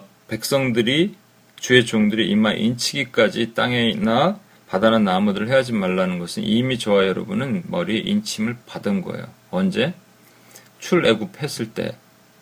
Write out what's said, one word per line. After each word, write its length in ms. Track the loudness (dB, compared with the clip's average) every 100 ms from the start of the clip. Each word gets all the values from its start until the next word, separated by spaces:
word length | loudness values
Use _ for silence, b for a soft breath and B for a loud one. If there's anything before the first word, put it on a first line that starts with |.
| -4 _ -10
백성들이, 880 | -8 -2 0 0 0 2 2 0 -4 _ _ _ -14
주의 300 | 4 4 4
종들이 440 | 2 2 2 0
이마 240 | 2 2
인치기까지 1000 | 2 -2 -2 -4 -4 -4 2 2 2 -4
땅에나 840 | -2 -2 0 0 0 0 2 2 -2 b b -6
바다나 320 | 2 4 4
나무들을 500 | 4 2 2 0 2
해하지 240 | 2 2
말라는 460 | -2 0 0 0 -2
것은 240 | -6 -6
이미 340 | 0 0 0 -2
저와 300 | 2 2 4
여러분은 560 | 0 -4 -4 -2 -4 -4
머리에 320 | -4 -2 -2
인침을 580 | 0 -2 -2 -6 -6 -6 -12
받은 360 | -8 -4 -2
거예요. 240 | -4 -10 -12 -18 _
언제? 440 | -2 0 0 -2 -4 _ _ B B B B B _
출애굽했을 920 | 0 2 4 2 -2 -8 -10 -6 -8
때. 220 | -6 -8 -10 _ _ _ _